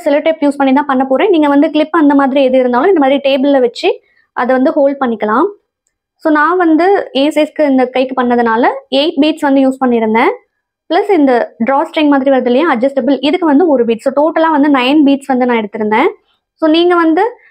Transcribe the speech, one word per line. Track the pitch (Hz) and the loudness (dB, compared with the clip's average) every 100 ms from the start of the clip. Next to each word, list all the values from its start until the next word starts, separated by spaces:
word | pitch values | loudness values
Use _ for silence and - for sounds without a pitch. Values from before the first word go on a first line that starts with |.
செல்லோ | 320 294 | 0 -2
tape | 311 320 | -2 -2
use | 285 285 | 0 2
பண்ணி | 269 | 2
தான் | 269 294 | 2 0
பண்ண | 262 269 | -2 0
போறேன். | 262 415 | 0 2
நீங்க | 330 294 | 2 2
வந்து | 285 320 | 2 2
clip | 302 311 339 | 0 -2 0
அந்த | 285 277 | 2 2
மாதிரி | 277 285 | 2 2
எது | 262 262 | 2 2
இருந்தாலும் | 247 240 359 | 0 0 2
இந்த | 359 | 2
மாதிரி | 262 277 | 2 0
டேபிள்ல | 277 269 285 277 | 0 0 2 2
வச்சு | 240 - 349 508 _ _ _ - | 0 -2 -4 -4 _ _ _ -8
அதை | 247 262 | -2 0
வந்து | 277 | 0
hold | 311 277 277 | 2 0 0
பண்ணிக்கலாம். | 254 220 214 233 392 - _ _ _ _ _ _ | -4 -2 -2 0 -2 -6 _ _ _ _ _ _
So, | 320 | -2
நான் | 302 302 370 | 0 0 0
வந்து | 330 311 359 392 - | 0 2 2 0 -2
ஏ | 254 285 | -2 -2
சைஸ்க்கு | 294 302 - 294 | 0 -2 -2 0
இந்த | 262 254 | 0 0
கைக்கு | 254 262 262 | -2 -4 -2
பண்ணதுனால | 247 240 233 226 330 539 - | -2 0 0 0 -2 -4 -4
eight | 269 311 277 | -2 -2 0
beats | 302 311 285 | -2 0 0
வந்து | 277 | 2
யூஸ் | 269 262 | 0 0
பண்ணியிருந்தேன். | 254 233 220 220 320 494 _ _ _ _ - | -2 0 0 0 0 -4 _ _ _ _ -4
Plus | 330 415 | -4 0
இந்த | 359 277 233 - - | 2 2 0 -2 -6
டிரா | 233 277 | -2 -2
ஸ்ட்ரிங் | 320 320 294 | -2 -2 0
மாதிரி | 277 269 | 0 2
வருது | 262 247 | 0 0
இல்லையா, | 247 339 | 0 0
adjustable, | 247 269 269 233 269 | 0 -2 -2 -2 -2
இதுக்கு | 294 370 330 | -2 -2 0
வந்து | 277 349 | 2 2
ஒரு | 262 233 | 0 0
beat. | 226 277 | -2 -4
So, | |
டோட்டலா | 269 311 330 320 | -2 -2 0 -2
வந்து | 302 294 | 0 2
nine | 269 247 311 | 2 2 2
beats | 277 277 - | 2 0 -2
வந்து | 254 247 | -2 0
நான் | 233 | -2
எடுத்திருந்தேன். | 208 220 214 214 349 427 _ _ _ - | -4 -6 -2 0 -2 -4 _ _ _ -4
So, | 320 | 0
நீங்க | 320 349 349 | 2 2 2
வந்து | 320 320 453 - _ | 2 0 -2 -6 _